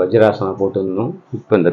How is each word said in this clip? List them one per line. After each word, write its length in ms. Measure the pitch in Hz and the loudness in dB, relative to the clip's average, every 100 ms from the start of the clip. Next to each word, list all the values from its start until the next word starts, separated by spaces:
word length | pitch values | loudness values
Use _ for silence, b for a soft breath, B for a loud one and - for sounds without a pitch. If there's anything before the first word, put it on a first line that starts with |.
வஜ்ராசனா 520 | 92 110 107 101 98 92 | 2 4 4 2 -4 -2
போட்டிருந்தோம். 520 | 98 98 95 92 120 180 - 117 | -2 -2 -4 -4 -6 -8 -12 -12
இப்ப 200 | - 104 | 0 2
இந்த 120 | 85 | 2